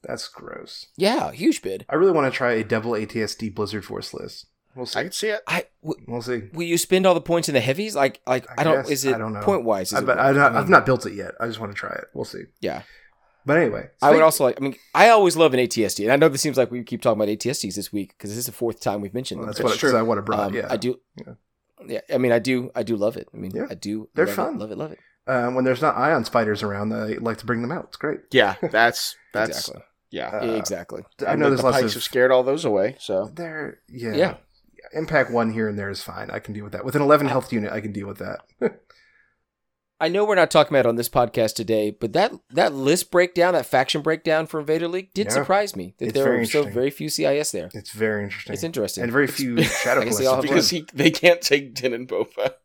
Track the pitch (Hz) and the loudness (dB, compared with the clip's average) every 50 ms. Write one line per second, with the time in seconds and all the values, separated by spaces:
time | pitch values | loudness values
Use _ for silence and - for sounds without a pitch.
0 | _ 62 64 - - - _ - - - - - - - - - - _ _ - | _ -10 -10 -10 -10 -14 _ -18 -16 -16 -14 -16 -16 -18 -18 -20 -20 _ _ -2
1 | 175 202 233 320 - - - - 175 294 - - - - 95 95 104 _ - 151 | 0 0 0 0 -4 -6 -8 -2 0 0 0 0 -2 -8 -8 -8 -8 _ 0 2
2 | 175 196 180 156 139 131 123 - 135 123 120 110 110 101 117 113 110 117 117 107 | 4 4 4 4 2 0 0 0 0 0 0 0 0 0 -2 -2 -2 -2 -4 -4
3 | 110 104 - 113 110 104 - - - 110 92 107 107 95 101 107 92 - 104 95 | -4 -6 -4 -6 -4 -4 -6 -8 -8 -10 -4 -4 -6 -4 -4 -8 -10 -8 -10 -10
4 | - - - - - 98 - - - _ _ _ _ _ _ 127 127 123 - - | -10 -10 -12 -12 -12 -12 -14 -18 -20 _ _ _ _ _ _ -12 -10 -6 -6 -6
5 | 127 180 - - - 220 208 214 - - 151 175 - _ _ _ _ 151 - - | -6 -6 -6 -4 -4 -4 -4 -4 -4 -4 -4 -4 -4 _ _ _ _ -10 -10 -10
6 | - - 120 120 113 120 123 117 104 98 - 160 175 170 170 170 - - - 185 | -10 -10 -10 -10 -6 -4 -6 -6 -6 -10 -8 -8 -4 0 0 0 0 2 2 4
7 | 190 190 180 165 - - 165 170 165 - 151 131 110 127 135 156 208 220 202 147 | 6 4 4 4 2 0 0 0 0 2 2 2 2 2 0 -2 -2 -6 -2 0
8 | 139 135 - - _ - 127 135 - - - - 143 160 156 139 131 - 147 131 | 0 0 0 -2 _ -2 -2 -2 -2 -6 -4 0 2 2 2 2 2 0 -2 0
9 | 131 135 131 113 110 110 110 104 104 104 202 175 117 113 107 98 92 90 - 135 | 2 0 0 0 -2 -4 -4 -2 0 2 2 2 2 0 0 0 0 -2 -2 -2
10 | 131 - 127 - 120 139 139 139 143 135 113 131 143 147 185 151 117 - 131 120 | 2 2 2 4 4 4 6 6 6 4 4 2 2 6 6 6 6 6 0 0
11 | - 104 92 101 92 90 - - - 117 113 107 113 101 101 - - - - - | 0 -6 -8 -8 -10 -12 -8 -6 -6 -6 -6 -8 -10 -10 -10 -10 -10 -8 -8 -10
12 | - - _ 139 120 - - - - - _ _ - 90 73 62 - - - - | -10 -12 _ -10 -10 -10 -10 -16 -16 -16 _ _ -6 -6 -6 -6 -10 -16 -20 -20
13 | _ _ _ _ _ _ _ _ _ 135 143 160 175 120 104 - - - _ _ | _ _ _ _ _ _ _ _ _ 2 2 4 4 2 0 -4 -10 -12 _ _
14 | - 143 151 151 156 160 151 - 147 127 - - 135 139 131 - _ _ _ 147 | 4 6 8 8 8 6 6 4 2 0 0 0 -4 -6 -6 -8 _ _ _ 6
15 | 185 226 233 220 202 180 156 156 165 151 127 127 127 120 - 117 110 98 - - | 8 8 8 8 6 4 6 6 4 6 6 4 2 2 2 0 0 0 0 -2
16 | 101 110 127 143 151 160 135 135 - 156 131 123 127 110 123 123 117 - - 110 | 2 2 4 6 6 4 4 2 -2 -2 2 2 0 0 0 -8 -8 -8 -8 -2
17 | - 127 113 104 107 104 110 107 - 117 139 - - 104 92 104 95 - - 104 | 0 0 2 2 0 -2 -2 -2 -2 -4 -4 -4 -6 -6 -6 -6 -8 -6 -6 -6
18 | 98 92 _ _ - 104 104 113 123 131 110 - 123 117 104 _ - 127 98 104 | -8 -8 _ _ -12 -10 -8 -8 -8 -10 -8 -4 -4 -4 -4 _ -4 -4 -4 -4
19 | 101 98 92 120 131 - 95 95 113 107 104 - - 123 107 - - 143 127 113 | -6 -8 -8 -8 -8 -8 -10 -10 -10 -10 -6 -2 0 0 0 2 2 2 4 4
20 | 113 113 113 101 98 107 113 107 104 98 95 117 104 - 131 110 98 123 127 - | 2 2 0 -2 0 -2 -2 -2 -2 -2 -2 -4 -4 -4 -4 -4 -2 -4 -6 -6
21 | _ _ _ - 117 - 120 _ _ _ _ _ _ _ _ _ - - - 104 | _ _ _ -20 -18 -18 -20 _ _ _ _ _ _ _ _ _ -14 -10 -8 -8
22 | - _ - 131 123 127 117 117 104 131 131 123 123 131 - 117 113 104 113 107 | -6 _ -2 0 2 4 2 2 2 2 -2 -2 -2 -4 -6 -6 -4 -2 -2 0
23 | 98 107 127 - - _ _ 110 98 92 107 147 233 285 233 175 - 101 104 110 | 0 -2 -2 -4 -14 _ _ -12 -12 -10 -8 -8 -8 -8 -10 -10 -8 -8 -8 -8
24 | 107 - _ - 190 190 202 - - 294 320 226 104 107 104 - 147 156 151 - | -8 -10 _ 0 0 0 0 -4 -4 -4 -4 -8 -10 -10 -10 -10 -10 -12 -12 -18
25 | _ _ _ _ _ - 131 123 120 120 123 127 127 131 127 120 151 156 - - | _ _ _ _ _ -2 0 0 0 0 0 2 2 2 2 2 2 0 0 2
26 | 123 147 165 139 113 - - 123 113 107 104 101 - 104 101 98 104 107 110 110 | 2 2 2 2 0 0 2 2 2 2 0 -2 -2 -4 -4 -4 -4 -4 -4 -4
27 | 110 107 110 - - 117 110 - - 110 123 117 120 120 156 180 - - - - | -4 -6 -6 -4 -4 -6 -6 -6 -4 -4 -4 -4 -4 -6 -6 -8 -10 -12 -14 -8
28 | - 147 151 - - _ - 131 110 101 95 - - 170 - 110 113 120 117 - | -6 -6 -6 -6 -10 _ 4 4 4 4 2 -2 -6 -2 2 4 4 4 2 0
29 | - - - _ _ _ _ 104 110 110 76 - - - - - - _ _ _ | -6 -8 -10 _ _ _ _ -4 -4 -2 -4 -6 -8 -8 -10 -14 -20 _ _ _
30 | _ _ - 92 64 - - 107 120 117 113 110 - - 98 87 87 _ - - | _ _ -12 -10 -10 -8 -6 -6 -4 -4 -4 -4 -4 -6 -8 -8 -10 _ -14 -16
31 | - _ _ _ 139 - - 143 151 143 135 127 127 131 123 139 127 110 104 120 | -16 _ _ _ -4 -2 0 2 2 2 2 4 2 2 4 4 2 0 -2 -4
32 | - - - 131 123 127 131 127 127 127 139 156 165 139 107 98 95 123 135 - | -8 -2 0 0 2 4 4 2 4 2 -2 -2 -2 0 0 0 0 -2 -4 -8
33 | - - 107 92 98 110 131 160 170 165 160 156 147 - - _ _ _ - 127 | -10 -4 -4 -4 -4 -4 -8 -12 -12 -10 -10 -10 -10 -10 -12 _ _ _ -14 -10
34 | 117 113 107 143 170 185 - - _ _ _ _ _ _ _ _ - - - 156 | -8 -4 0 0 0 0 0 -6 _ _ _ _ _ _ _ _ -20 -12 -8 -8
35 | 160 160 160 147 131 113 113 117 117 113 110 113 110 107 104 104 101 98 98 90 | -6 0 2 2 2 2 2 0 0 0 -2 -2 -4 -4 -4 -6 -8 -8 -8 -10
36 | - - 90 90 101 98 92 104 - - 107 107 104 104 - 90 98 131 135 147 | -12 -14 -12 -12 -12 -10 -10 -10 -10 -10 -12 -12 -12 -10 -10 -8 -8 -2 -2 0
37 | 143 139 151 147 143 135 123 131 120 - - 113 104 104 - 110 107 110 98 104 | 4 6 6 6 6 2 0 -2 -2 -2 -4 -4 -2 -2 -6 -6 -8 -6 -8 -8
38 | 98 98 101 - 95 98 98 - - _ _ _ - 220 - - _ _ - _ | -10 -10 -10 -10 -10 -10 -10 -12 -14 _ _ _ -4 -4 -4 -6 _ _ -20 _
39 | _ _ _ _ _ _ _ _ _ _ _ _ _ _ _ _ _ _ _ _ | _ _ _ _ _ _ _ _ _ _ _ _ _ _ _ _ _ _ _ _
40 | 156 165 175 196 208 208 208 185 170 - - 185 196 - 151 139 123 117 113 117 | -2 0 2 2 2 2 4 4 4 6 6 4 4 6 4 4 4 4 2 0
41 | 120 - - 135 123 117 - - 113 110 - - 117 92 113 107 107 104 104 _ | -2 0 2 2 2 2 2 0 0 0 0 -4 -2 0 0 0 2 0 -4 _
42 | - 113 101 156 190 233 - - _ _ - 143 175 - 147 139 135 135 160 175 | -8 -4 0 0 0 0 -2 -8 _ _ 0 2 2 2 2 0 2 2 2 2
43 | - _ - 175 180 180 - 165 170 180 180 160 127 - - 135 135 - - 156 | 0 _ 2 2 2 2 2 2 2 4 4 0 -2 2 2 2 2 2 -2 -4
44 | 143 160 160 160 _ 165 156 156 160 156 - 160 147 143 156 165 170 170 170 185 | 0 -2 -2 -2 _ 0 0 0 0 -2 -6 -8 -2 -2 -2 -2 -2 -2 -4 -6
45 | 190 190 _ 185 - - 117 135 143 - 180 202 214 208 - 101 90 92 - _ | -8 _ _ -4 -2 0 0 -2 2 2 2 2 2 -2 -4 -10 -12 -12 -10 _
46 | - 120 113 131 135 135 120 120 117 110 - 151 147 127 - 120 127 139 143 - | -6 -2 0 2 2 2 2 2 0 0 0 0 0 0 0 0 -2 -2 -2 -4
47 | 151 151 - - 156 151 139 143 151 - - 101 80 90 - 110 101 - - 107 | -8 -6 -4 -2 0 0 2 0 0 -2 -4 -6 -8 -10 -12 -16 -16 -14 -6 -2
48 | 110 110 107 104 101 101 98 - - - - - - 165 170 - 107 92 - - | -2 -2 0 -2 -4 -6 -8 -12 -12 -10 -8 -6 -6 -6 -4 -4 -4 -4 -4 -4
49 | 120 120 117 139 147 127 - - 139 127 120 - 147 - - - - 123 127 139 | -6 0 2 2 2 2 0 -2 -4 -2 2 2 2 2 2 -2 0 2 2 2
50 | 117 117 117 104 127 131 131 131 135 147 139 165 156 - 175 175 151 - - 139 | 2 0 0 2 2 2 2 2 2 2 2 4 2 2 0 -2 -6 -8 -4 4
51 | 143 165 156 - - - 262 170 - - 143 147 139 131 113 113 123 127 117 117 | 4 4 4 6 6 6 6 6 4 0 0 0 0 -4 -12 -4 -4 -4 -4 -4
52 | 127 127 - 90 113 - _ - 127 131 131 - _ | -6 -4 -2 -2 -2 -4 _ -4 -4 -4 -4 -6 _